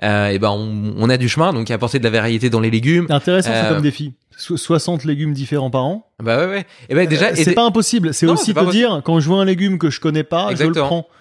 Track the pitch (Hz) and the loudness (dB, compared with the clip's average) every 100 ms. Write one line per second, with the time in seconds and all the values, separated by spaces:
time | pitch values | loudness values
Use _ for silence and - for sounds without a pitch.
0 | 104 104 101 98 104 104 110 107 104 95 | -2 0 0 0 -2 -2 -4 -4 -4 0
1 | 117 127 123 151 170 123 110 113 120 139 | 0 2 0 0 0 0 -4 -4 -2 0
2 | 113 110 113 113 123 110 113 113 131 170 | 0 0 0 0 0 0 0 0 2 0
3 | 160 143 185 185 120 113 110 151 147 - | 2 0 2 0 2 0 0 0 0 -2
4 | 147 - _ - - 170 - 165 175 165 | -8 -14 _ -16 -8 -6 0 0 0 -4
5 | 156 143 151 139 135 147 131 131 135 214 | -4 -2 -2 -4 -4 -4 -2 -2 -2 -6
6 | - - 113 123 180 196 - - - 143 | -10 -8 -2 0 -2 -4 -10 -14 -2 0
7 | 170 151 202 165 160 202 233 220 - 233 | 2 2 0 2 2 4 4 2 2 0
8 | 165 - 165 170 214 160 180 214 240 160 | 0 2 2 2 2 2 2 2 2 0
9 | 160 165 151 190 190 180 196 180 160 - | 0 2 4 2 2 2 0 0 -2 -2
10 | 160 151 147 165 202 165 160 165 139 170 | -2 -2 -2 -2 -2 0 0 0 0 -2
11 | - _ | -6 _